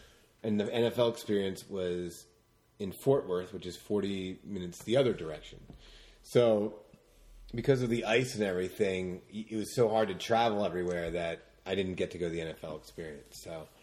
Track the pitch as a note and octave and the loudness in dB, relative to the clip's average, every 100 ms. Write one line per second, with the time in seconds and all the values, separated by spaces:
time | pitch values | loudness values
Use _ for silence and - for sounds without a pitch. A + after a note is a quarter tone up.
0 | - - _ _ A2+ G#2 G2+ A#2+ A#2 A2+ | -20 -20 _ _ -2 0 0 2 2 4
1 | A#2+ A2+ - G2+ G2 F#2+ - G2 F2+ F2 | 2 2 0 0 0 -4 -8 -4 -2 -2
2 | F2 - - _ _ _ _ _ G2 - | -4 -10 -18 _ _ _ _ _ -8 -4
3 | - C3+ F#2 F2+ F2+ F#2+ F2+ F2 - G#2 | 2 2 2 -4 -4 -10 -10 -12 -2 0
4 | G2 G2 F#2 F#2+ - G2 F2+ E2 - A#2+ | 0 -2 -6 -8 -10 -8 -8 -8 0 2
5 | B2+ F2 D#2+ D2+ - - - - - - | 4 0 -4 -10 -12 -20 -20 -20 -20 -20
6 | - - - C3 A#2+ G#2+ G#2+ - - - | -20 -20 2 6 6 6 2 -4 -16 -20
7 | _ - - - - A#2+ A#2 C3+ B2 A#2 | _ -20 -20 -20 -10 -2 4 4 4 0
8 | G#2 A#2 B2+ G#2 G#2 F2+ F#2 - G2+ F#2 | 4 4 4 0 0 0 -2 0 0 2
9 | F#2 F2+ - G#2 G#2+ A2 G2 - A2+ A2 | -2 -6 -10 -12 -6 -6 -4 2 4 4
10 | G#2+ F2+ - A2+ A#2 G#2 G2 F2 F2 F2 | 2 -2 0 2 4 2 0 0 -2 -2
11 | E2+ F2 E2+ E2 - - - F#2+ F#2 F2+ | -2 -2 -2 -6 -10 -18 -4 -2 0 -2
12 | F2+ E2+ F2 E2 D#2+ D2+ D#2+ D#2 - - | -4 -2 -4 -4 -6 -8 -10 -12 -12 -14
13 | D#2+ D2 - - - E2 D2+ - | -12 -12 -16 -18 -12 -12 -14 -20